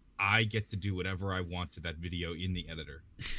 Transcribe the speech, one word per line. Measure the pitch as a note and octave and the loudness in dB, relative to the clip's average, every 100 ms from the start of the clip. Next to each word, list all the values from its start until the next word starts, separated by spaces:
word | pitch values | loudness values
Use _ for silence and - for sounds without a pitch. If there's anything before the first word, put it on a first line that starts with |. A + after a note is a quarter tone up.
| _ - | _ 0
I | G2 G#2+ | 4 6
get | A2 G#2+ G#2 | 4 2 -2
to | G2+ | -2
do | G2 | 0
whatever | F#2 F#2 F#2 G2 | 0 0 0 0
I | F#2 | 0
want | F2 F2 F2 | 0 -2 -4
to | - | -6
that | E2 D#2 | -6 -4
video | F2 E2+ E2+ | -4 -2 -2
in | E2 F#2 | -2 0
the | F2+ D#2 | 0 -2
editor. | D#2+ C#2+ C#2 - - - | -6 -8 -12 -14 -2 0